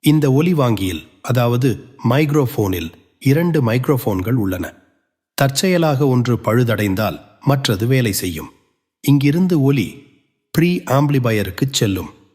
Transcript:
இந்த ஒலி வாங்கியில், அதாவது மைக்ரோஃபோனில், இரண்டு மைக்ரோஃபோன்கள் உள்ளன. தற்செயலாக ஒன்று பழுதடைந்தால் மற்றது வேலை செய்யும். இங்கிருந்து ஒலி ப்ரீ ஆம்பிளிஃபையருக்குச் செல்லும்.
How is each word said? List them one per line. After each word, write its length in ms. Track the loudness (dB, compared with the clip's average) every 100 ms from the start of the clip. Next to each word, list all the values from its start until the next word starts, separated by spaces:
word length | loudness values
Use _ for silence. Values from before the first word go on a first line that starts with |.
இந்த 220 | 4 2 4
ஒலி 220 | 2 2
வாங்கியில், 500 | 2 0 0 -4 -6 -12 _
அதாவது 480 | -2 0 0 0 0 -2 -10 -6
மைக்ரோஃபோனில், 840 | 0 0 2 0 0 -2 -2 -2 -6 -14 _ _
இரண்டு 380 | 0 2 2 0
மைக்ரோஃபோன்கள் 760 | 0 0 0 -2 -2 -4 -2 -2
உள்ளன. 260 | -2 -4 -8 -14 _ _ _ _ _ -2
தற்செயலாக 720 | 0 0 0 2 0 2 2
ஒன்று 280 | 2 0 -2
பழுதடைந்தால் 800 | 0 0 0 0 -2 -2 -4 -6 -16 _
மற்றது 440 | -2 0 0 -2 0
வேலை 260 | 0 0
செய்யும். 360 | -2 -6 -8 -14 _ _ _ _ _
இங்கிருந்து 540 | 2 2 4 2 2 2
ஒலி 260 | 2 2 -2 -8 -20 _ _ _ _
ப்ரீ 180 | 0 0 0 0
ஆம்பிளிஃபையருக்குச் 880 | 0 2 0 0 -2 -4 -4 -4 0
செல்லும். 340 | -2 -2 -6 -16 _